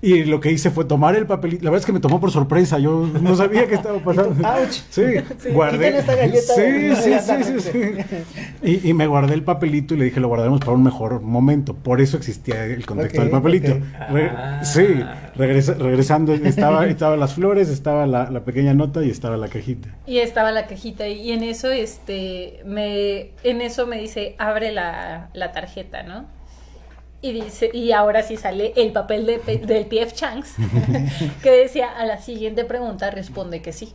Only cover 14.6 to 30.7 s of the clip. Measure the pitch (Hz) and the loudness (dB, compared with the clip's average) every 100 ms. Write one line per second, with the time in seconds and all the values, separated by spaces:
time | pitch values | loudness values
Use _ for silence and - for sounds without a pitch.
14.6 | - 151 202 156 - - - - 131 135 | -2 4 4 4 0 -10 -14 -2 2 4
15.6 | 139 139 127 131 135 151 156 151 147 139 | 2 0 2 2 4 2 2 2 2 2
16.6 | 147 156 175 165 156 156 139 139 190 202 | 4 4 2 0 0 2 0 0 0 2
17.6 | 180 139 151 147 143 123 127 127 117 123 | 2 -2 -2 0 2 0 -2 -6 -6 0
18.6 | 139 135 151 156 147 107 120 110 107 110 | 4 4 2 0 -2 -4 -6 -6 -6 -8
19.6 | 101 120 - - - 247 233 233 220 220 | -8 -10 -10 -18 -6 -2 -2 0 0 0
20.6 | 214 190 226 196 208 208 233 233 233 233 | -6 -10 -14 -10 -8 -8 -6 -6 -4 -6
21.6 | 262 262 220 - - 196 190 185 180 - | -4 -2 -4 -10 -12 -10 -8 -10 -12 -16
22.6 | 196 208 208 208 202 202 - - 247 240 | -12 -6 -4 -2 -2 -4 -10 -6 -4 -2
23.6 | 240 233 240 233 214 214 202 - 214 214 | -4 -4 -4 -4 -8 -8 -10 -6 -4 -2
24.6 | 220 208 175 170 180 165 170 - 175 160 | -2 -4 -6 -8 -10 -12 -14 -10 -8 -8
25.6 | 160 - 185 - - 196 285 - - - | -12 -14 -14 -14 -14 -16 -18 -20 -20 -20
26.6 | - 127 - - - - 269 226 214 - | -20 -20 -20 -20 -20 -12 -8 -8 -10 -4
27.6 | 226 233 233 214 208 214 220 220 202 190 | -4 -2 0 4 4 2 0 -6 -6 -4
28.6 | 214 240 220 214 196 214 220 233 - 214 | -2 2 2 0 -2 -2 0 -2 -2 -4
29.6 | 220 220 208 220 233 - 302 240 - - | 0 0 0 -2 -2 -4 -8 -8 -12 -6
30.6 | 110 | -2